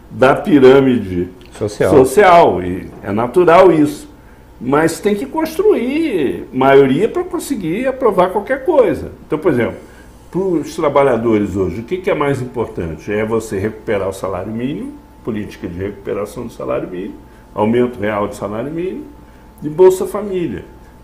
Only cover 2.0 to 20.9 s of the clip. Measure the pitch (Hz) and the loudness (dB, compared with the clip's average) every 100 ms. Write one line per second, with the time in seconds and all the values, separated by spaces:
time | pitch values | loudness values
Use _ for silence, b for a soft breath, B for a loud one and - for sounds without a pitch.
2 | 127 - 196 175 147 90 90 90 80 - | 6 6 8 8 6 2 -4 -6 -10 -12
3 | 101 101 123 180 175 170 190 160 147 - | -6 -2 0 2 6 8 6 6 2 -2
4 | - B B B B - 120 143 160 - | -16 B B B B -12 -2 0 0 0
5 | 202 208 262 320 320 - 415 285 240 294 | -2 -2 -4 -6 -6 0 2 2 0 -2
6 | 320 196 123 90 - 127 135 139 139 139 | -2 -2 -2 -4 -8 0 4 6 4 2
7 | 226 359 359 339 - 240 165 190 262 262 | 0 -2 -6 -8 -6 -6 -4 -4 -4 -2
8 | 240 185 180 208 202 269 - 302 208 113 | -2 0 0 -2 -4 -4 0 2 2 0
9 | 80 - - 156 180 127 104 - B B | -8 -16 -8 -2 0 0 -2 -6 B B
10 | B B - 170 190 165 147 - 156 117 | B B -10 -6 -2 -4 -6 -4 0 2
11 | 139 113 117 107 101 95 92 92 113 185 | 2 2 2 0 0 -2 -4 -4 -8 -6
12 | 185 156 143 123 123 120 107 - 85 80 | -2 -2 -2 -2 -6 -6 -8 -6 -8 -10
13 | - 104 110 113 110 98 107 - - 101 | -6 -4 -2 -4 -4 -6 -6 -6 -4 -4
14 | 95 92 95 90 104 110 127 175 277 - | -4 -6 -8 -8 -8 -8 -6 -8 -10 -14
15 | - - - 107 95 - 98 87 98 101 | -20 -14 -10 -8 -10 -12 -12 -8 -10 -10
16 | - 101 - - 117 - 127 127 185 185 | -8 -8 -8 -10 -14 -12 -6 -6 -6 -10
17 | - - B B B - 107 120 120 107 | -12 -14 B B B -4 0 0 -2 -2
18 | 104 104 101 - 101 107 139 165 185 226 | -4 -2 -4 -6 -8 -8 -8 -8 -8 -10
19 | 294 - B B B B 151 156 185 185 | -14 -20 B B B B -10 4 4 4
20 | 202 208 202 185 160 87 - - B | -4 -6 -6 -6 -6 -8 -12 -20 B